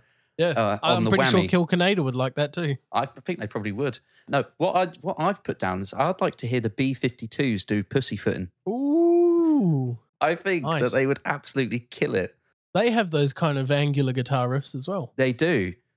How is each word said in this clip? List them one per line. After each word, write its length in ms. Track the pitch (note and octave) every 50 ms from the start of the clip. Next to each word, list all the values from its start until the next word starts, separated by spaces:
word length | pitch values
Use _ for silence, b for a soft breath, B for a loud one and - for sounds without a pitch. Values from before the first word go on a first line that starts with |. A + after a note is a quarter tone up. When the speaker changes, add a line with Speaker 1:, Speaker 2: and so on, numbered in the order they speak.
| - _ _ _ _ _ _
Speaker 1:
Yeah, 100 | - E3 F3
Speaker 2:
uh, 300 | D3 A#2+ A2 G#2 G#2 G2+
Speaker 1:
I'm 160 | - - -
Speaker 2:
on 60 | A2+ A2
the 80 | A2
Speaker 1:
pretty 140 | - - C3+
sure 160 | C3 - -
Speaker 2:
whammy. 80 | F#2+ F2+
Speaker 1:
Kill 160 | - F3+ E3+
Canada 340 | - F3+ F3 F3 F#3+ G3+ F#3 C#3+
would 120 | C3 B2
like 180 | B2+ B2+ C3 -
that 160 | - D3 D3
too. 240 | - F3 E3+ D3 C#3 - _ _
Speaker 2:
I 140 | - A2 C3
think 340 | C#3 - - - - F3+ -
they 80 | G#2+
probably 240 | G#2 - A2+ G2+ G#2+
would. 280 | G2 G#2+ C#3+ C3+ A2 - b b b b b
No, 180 | b C#3 C#3 - - _
what 180 | - D#3 F#3 -
I'd, 200 | F3+ F#3+ F#3 - - D3
what 140 | F3+ - -
I've 240 | D#3 F#3 G3+ - -
put 160 | - - -
down 220 | G2 F#2 F#2 F#2+
is 120 | G2 - -
I'd 260 | - C#3 E3+ F#3 -
like 140 | G3 D#3 -
to 100 | - -
hear 120 | A#2 B2 B2
the 80 | A2+ A2
B 220 | - - C3+ C3+ C3
fifty-twos 680 | - - B2+ - - A2+ A2+ - - C#3+ C3 A2 F#2+ -
do 180 | - G#2+ G#2 F#2+
Pussyfootin'. 680 | - - C#3 B2+ - A2 G2+ - G#2+ E2+ - F#2 F2 - _ -
Speaker 1:
Ooh. 1300 | F#3 A3 B3+ C#4 C#4+ D4 E4+ E4+ E4+ E4+ F4 F4 F4 E4+ E4+ E4+ D#4+ D4+ C#4+ G3+ E3+ D#3 C3+ B2+ B2 B2 - _ _ _ - D3
Speaker 2:
I 120 | D#3 F3
think 280 | E3+ - G3 F#3 E3 C3+
that 60 | D3 E3 D3
Speaker 1:
Nice. 100 | B2+ B2
Speaker 2:
they 140 | - C3 C3+
would 140 | C3+ C#3 - -
absolutely 540 | - D3 C#3+ - - - C#3 C3 G2+ A#2 A#2+
kill 360 | - - - - - D3 A#2
it. 200 | - G#2+ - - _ _ _ _ _ _ _ -
Speaker 1:
They 160 | F3+ A3+ A#3+
have 200 | A3 A#3 G#3+ F3
those 220 | D#3+ D3 D3 C#3 -
kind 240 | - F3 D#3 C#3+
of 120 | C3+ C3 C3
angular 420 | C#3+ C#3+ D3 D3 C#3 C#3+ C#3 C3 B2
guitar 340 | C3 A#2+ - C#3 C3 B2 B2
riffs 240 | B2+ C#3+ C#3 - -
as 140 | C3 B2+
well. 260 | F3+ G3 F#3+ C#3 - _
Speaker 2:
They 160 | - C3 C3 B2
do. 400 | - D#3 F3 F3 A2+ F#2 F2+ F2 - _ _ _